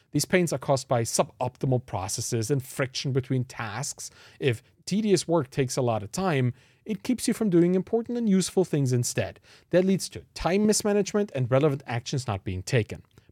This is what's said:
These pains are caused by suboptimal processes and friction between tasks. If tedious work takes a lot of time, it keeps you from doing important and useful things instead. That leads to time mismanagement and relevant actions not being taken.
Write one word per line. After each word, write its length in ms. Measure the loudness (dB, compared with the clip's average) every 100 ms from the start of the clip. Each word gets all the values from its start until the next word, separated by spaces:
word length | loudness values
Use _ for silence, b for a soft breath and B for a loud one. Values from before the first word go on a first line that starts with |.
| b
These 120 | -4
pains 280 | 2 2 2
are 60 | -2
caused 300 | 0 0 2
by 140 | 0
suboptimal 840 | 2 -2 -2 -4 -6 -2 0 0
processes 640 | -2 -4 -4 -4 -4 -2 0
and 120 | -2
friction 500 | -4 -6 -6 -4 -4
between 320 | -2 0 -2
tasks. 640 | -4 -8 -8 -6 -8 -10 -16 B B B
If 220 | -2 -2 b _ -4
tedious 420 | -2 2 2 2
work 220 | 0 0
takes 260 | -2 -2 0
a 60 |
lot 200 | 0 0
of 80 | -4
time, 440 | -4 0 2 0 b b b
it 180 | -8 -6
keeps 260 | -4 -2 -2
you 60 |
from 160 | 0 2
doing 240 | 4 4
important 420 | 2 0 -2 -2 -2
and 120 | 2
useful 360 | 4 4 0
things 280 | 2 2 2
instead. 480 | 0 0 -2 -4 -8 B B _
That 140 | 2
leads 240 | 4 2 -2
to 140 | -12 -14
time 320 | -4 0 2 4
mismanagement 640 | 2 2 0 0 -2 -2
and 160 | -2 0
relevant 320 | 2 2 0 -4
actions 400 | -6 -4 -4 -2
not 180 | -4
being 180 | -4 -6
taken. 400 | 0 0 0 -6 -16 b b